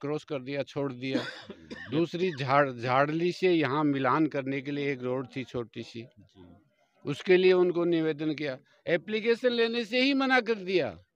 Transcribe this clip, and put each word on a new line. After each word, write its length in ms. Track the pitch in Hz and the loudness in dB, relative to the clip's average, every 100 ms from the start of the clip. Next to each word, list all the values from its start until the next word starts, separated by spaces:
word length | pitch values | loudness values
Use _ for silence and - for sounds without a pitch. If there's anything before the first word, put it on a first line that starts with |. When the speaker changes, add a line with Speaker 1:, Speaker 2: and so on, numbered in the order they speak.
Speaker 1:
क्रॉस 240 | 143 151 | -8 -8
कर 180 | - 147 | -6 -10
दिया, 200 | 127 143 | -6 -6
छोड़ 300 | 131 - 139 | -6 -4 -4
दिया। 260 | 123 131 131 | -4 -4 -2
Speaker 2:
जी। 800 | 123 - - - - - - 143 | -4 -10 -16 -20 -18 -16 -4 -2
Speaker 1:
दूसरी 340 | 170 175 185 | 0 0 -4
झाड़-, 420 | 143 135 139 143 | -2 2 4 2
झाड़ली 600 | 120 120 127 143 160 175 | 0 0 2 2 0 -2
से 200 | 170 185 | 0 2
यहाँ 320 | 170 139 143 | 2 2 2
मिलान 420 | 151 139 131 143 156 | 0 0 2 2 2
करने 340 | 147 135 139 | 0 -4 -6
के 100 | 139 | -6
लिए 220 | 143 143 | -4 -4
एक 100 | 135 | -4
रोड 260 | 123 127 127 135 | -4 -4 -6 -8
थी 80 | |
छोटी 380 | 123 127 113 - | -8 -8 -8 -12
सी, 200 | 113 117 | -14 -14
Speaker 2:
जी। 520 | 117 _ 95 95 87 90 _ _ _ _ - | -16 _ -20 -20 -20 -20 _ _ _ _ -10
Speaker 1:
उसके 300 | 143 - 185 | -8 4 6
लिए 160 | 185 | 8
उनको 320 | 185 180 165 | 6 4 2
निवेदन 500 | 175 165 160 147 156 | 2 2 0 -2 -4
किया, 240 | 143 147 131 _ _ - | -4 -6 -8 _ _ -2
एप्लीकेशन 640 | 170 175 214 220 233 254 | -2 0 -2 0 2 2
लेने 340 | 240 233 233 | 2 0 0
से 180 | 214 247 | -2 2
ही 120 | 262 | 2
मना 260 | 269 269 254 | 2 2 2
कर 140 | 214 | 2
दिया। 360 | 220 180 185 127 85 _ | -4 0 0 0 -4 _